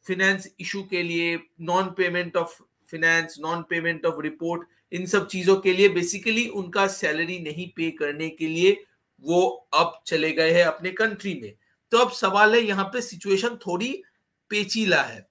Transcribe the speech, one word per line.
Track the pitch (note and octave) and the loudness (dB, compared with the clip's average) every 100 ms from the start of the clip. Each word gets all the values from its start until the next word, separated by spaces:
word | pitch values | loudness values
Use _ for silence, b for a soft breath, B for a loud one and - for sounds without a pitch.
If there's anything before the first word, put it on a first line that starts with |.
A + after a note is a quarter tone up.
फाइनेंस | - F#3 F#3+ G3 - _ | -6 0 2 0 -6 _
इशू | E3+ G3+ F#3+ | -8 -8 -6
के | F3+ | -4
लिए, | E3+ E3+ E3+ E3+ - _ E3 | -2 -2 -2 -4 -8 _ -2
non | F3+ F#3 F#3 | 0 0 -2
payment | F3+ F3 F3 F3 | -2 0 -2 -2
of | E3 - _ _ _ | -4 -8 _ _ _
finance, | E3 E3 E3 D#3+ C#3+ | -2 2 2 0 -8
non | D#3 E3+ D#3+ | -6 -6 -4
payment | E3+ E3 D#3+ E3+ | -4 -2 -2 -2
of | D#3+ D3+ | -2 -6
report, | D#3 E3 E3+ - _ _ | -6 -4 -4 -8 _ _
इन | F3 F#3 | -8 0
सब | G#3 - | 0 0
चीजों | F#3+ F3+ F#3+ | -2 2 4
के | F#3+ | 4
लिए | F#3 G3 | 4 4
basically | F3 F3 G3+ A3+ A3 A#3 | 4 -2 -2 -2 -2 -2
उनका | G#3 F3 G3+ G3 | -6 -6 0 0
सैलरी | F#3+ E3 D#3 E3+ F3+ | 0 -2 -2 -4 -6
नहीं | D#3+ D3+ F3 - | -8 -8 -10 -6
पे | E3 D#3+ | -6 -2
करने | D3 D3 D#3+ | -6 -4 -8
के | D#3 D#3+ | -6 -4
लिए | D#3+ F3+ G3+ b b _ _ | 2 4 4 b b _ _
वो | C3+ F3 F#3 - _ | 0 2 2 -2 _
अब | D3+ E3+ - - | 2 2 0 -4
चले | D#3+ D#3 | 0 0
गए | D3+ D#3+ | 2 4
हैं | E3+ | 6
अपने | E3+ D#3 F3+ | 4 2 -8
कंट्री | F#3 A3 G3+ G3+ D3+ | -2 -2 -2 -8 -8
में। | G#2+ - _ _ _ | -10 -18 _ _ _
तो | A3+ | 4
अब | A#3+ | 4
सवाल | - G3 G3+ G#3+ | 2 0 6 6
है, | A3+ | 6
यहाँ | A3 G3 | 2 0
पे | F#3+ B3 | -2 -4
सिचुएशन | A#3 F3 G3 F#3+ A3+ A#3 - | -6 -8 0 0 0 -4 -6
थोड़ी | F3 A#3+ C#4 b b _ _ _ | -4 -4 -6 b b _ _ _
पेचीला | G#3 G3+ A3 G#3+ D#3 | -4 -2 0 2 2
है। | B2 A2+ - | 0 -6 -18